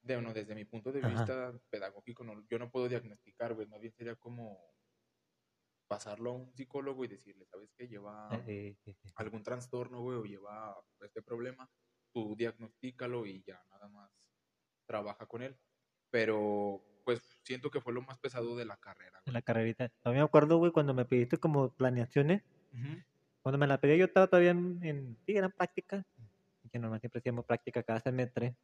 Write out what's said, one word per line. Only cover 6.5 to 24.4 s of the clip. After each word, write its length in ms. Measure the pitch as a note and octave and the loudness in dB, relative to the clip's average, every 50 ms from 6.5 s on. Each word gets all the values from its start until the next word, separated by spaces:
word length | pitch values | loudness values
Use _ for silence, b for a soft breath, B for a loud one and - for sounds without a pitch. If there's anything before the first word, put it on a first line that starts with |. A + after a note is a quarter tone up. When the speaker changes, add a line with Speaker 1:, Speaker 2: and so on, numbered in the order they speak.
| B2+ | _
Speaker 1:
psicólogo 500 | B2+ C3+ B2+ - C#3+ C3+ C#3 C3+ C3 B2+ | -16 -16 -12 -10 -10 -8 -8 -6 -6 -8
y 20 | B2 | -8
decirle, 380 | G2+ G2 _ G2+ G2 F#2+ F#2 | -10 -14 _ -20 -20 _ -20
"¿Sabes 260 | _ - F#2+ G#2 _ _ _ | _ -20 -20 -20 _ _ _
qué? 100 | B2 B2 | -18 -16
Lleva 420 | A#2 G2+ G2+ G#2 G#2 G#2+ G#2+ G#2+ A2 G#2+ - A2 | -14 -14 -14 -14 -16 -16 -12 -10 -10 -10 -8 -8
Speaker 2:
Eh, 280 | G#2 G2+ G2+ G2+ G2+ _ _ | -10 -10 -10 -12 -16 _ _
sí, 100 | - G2+ | -20 -20
sí, 60 | _ _ F#2+ | _ _ -20
sí. 60 | - | -14
Speaker 1:
algún 280 | - A2+ G#2+ G#2+ A2 G#2 | -12 -12 -10 -10 -12 -10
trastorno, 580 | - B2 B2 A#2+ - - B2 B2 B2 B2 B2 | -10 -10 -10 -10 -10 -10 -10 -8 -8 -10 -10
güey, 160 | A#2+ B2+ B2+ A#2+ | -8 -8 -8 -8
o 60 | A2 | -8
lleva 500 | G#2 G2+ F#2+ G2 G#2 G#2 G#2+ A2 G#2+ G2 F#2+ - _ _ _ | -10 -14 -16 -16 -16 -16 -14 -14 -14 -16 -16 -20 _ _ _
este 200 | G2+ G#2 _ A2 | -20 -16 _ -16
problema. 480 | G#2 _ A#2+ A#2 A#2+ B2+ B2+ C3 C3 C3 _ _ _ _ _ _ _ _ _ | -12 _ -10 -8 -8 -10 -12 -14 -20 -20 _ _ _ _ _ _ _ _ _
Tú 220 | A#2+ A2 G#2+ G#2 | -8 -6 -6 -6
diagnostícalo 920 | G#2+ A#2 A2+ A2 _ A2+ G#2+ _ _ - B2+ B2 B2+ B2+ B2 A#2+ A#2+ A2+ | -4 -4 -6 -6 _ -18 -20 _ _ -14 -14 -12 _ -10 -8 -6 -6 -8
y 180 | G2+ F#2+ F#2+ F#2+ | -8 -12 -14 -16
ya 200 | - F#2 F2+ _ _ | -18 -20 -20 _ _
nada 180 | G2 G2 G2+ G#2 | _ -20 -20 -20
más 220 | G#2 G#2 G2+ G2+ _ _ _ _ _ _ _ _ _ _ _ _ _ _ _ _ | -20 -20 -20 _ _ _ _ _ _ _ _ _ _ _ _ _ _ _ _ _
trabaja 380 | A2+ G#2+ G2+ G#2 G2+ _ A2+ - | -8 -8 -6 -8 -10 _ -14 -14
con 140 | - A#2 B2 | -12 -12 -12
él". 120 | C3+ C#3 _ _ _ _ _ _ _ _ _ _ _ | -12 -14 _ _ _ _ _ _ _ _ _ _ _
Pero, 720 | - A#2+ A2+ A2 A2 G#2+ G#2+ G#2 G#2 G#2 G2+ G2+ G2 F#2+ _ _ _ _ _ | 0 0 2 2 2 0 0 0 0 0 -2 -2 -4 -6 _ _ _ _ _
pues, 160 | - B2 A#2 - _ _ _ _ | -2 -2 -2 -2 _ _ _ _
siento 260 | - B2+ B2+ B2+ D3 | -10 -10 -6 -6 -6
que 80 | - D3 | -6 -6
fue 120 | B2 B2 A#2 | -6 -4 -6
lo 80 | B2 | -6
más 160 | B2+ C3+ C3 B2+ | -6 -8 -16 -10
pesado 360 | - C#3 A#2+ B2+ A#2 A#2+ A#2+ A#2+ | -10 -8 -6 -4 -6 -4 -6 -6
de 80 | A#2+ | -8
la 120 | G#2+ G2+ - | -10 -12 -14
carrera, 420 | _ G2 F#2+ _ - - _ - | _ -20 -20 _ -20 -20 _ -14
Speaker 2:
De 40 | _ | _
Speaker 1:
güey. 80 | - B2 | -6 -6
Speaker 2:
la 80 | A#2+ | -6
carrerita. 500 | A#2+ - A#2 A#2 A2+ A2+ A2+ _ B2+ A#2+ _ _ _ | -2 0 2 2 2 0 0 _ -6 -8 _ _ _
A 60 | B2 | 0
mí 60 | A#2+ | 4
me 60 | C3+ | 4
acuerdo, 360 | D3 D3+ - D#3 D3 D3+ E3 E3 | 4 10 10 10 10 10 8 8
güey, 140 | E3+ F3 | 6 6
cuando 220 | E3 D#3+ D3 C#3+ C3+ | 6 4 4 4 2
me 120 | B2+ B2 | 0 2
pediste 320 | B2 - B2+ A#2+ A#2+ - B2+ | 4 4 4 4 4 2 0
como 340 | - E3 D3+ C#3+ C3+ C3 - | 2 2 4 4 2 2 2
planeaciones. 680 | _ C3 B2+ B2 B2 A#2 A#2 - C#3+ C#3 D3 F3+ G#3 - _ _ _ _ _ - | _ 2 2 2 2 -2 2 4 4 4 6 4 2 2 _ _ _ _ _ -12
Speaker 1:
Ujú. 300 | B2 B2 C#3 D#3 E3+ - _ _ _ _ _ _ _ | -10 -10 -10 -10 -12 -14 _ _ _ _ _ _ _
Speaker 2:
Cuando 160 | _ C3+ C3 C#3 | _ -2 2 4
me 100 | D3 C#3+ | 6 6
la 120 | C#3 C3 | 4 6
pedí, 180 | - C#3+ D3+ E3+ | 6 6 8 8
yo 80 | F#3 | 8
estaba 220 | F#3 - F#3+ F#3+ F#3 | 6 8 6 6 10
todavía 240 | - F3+ | 10 8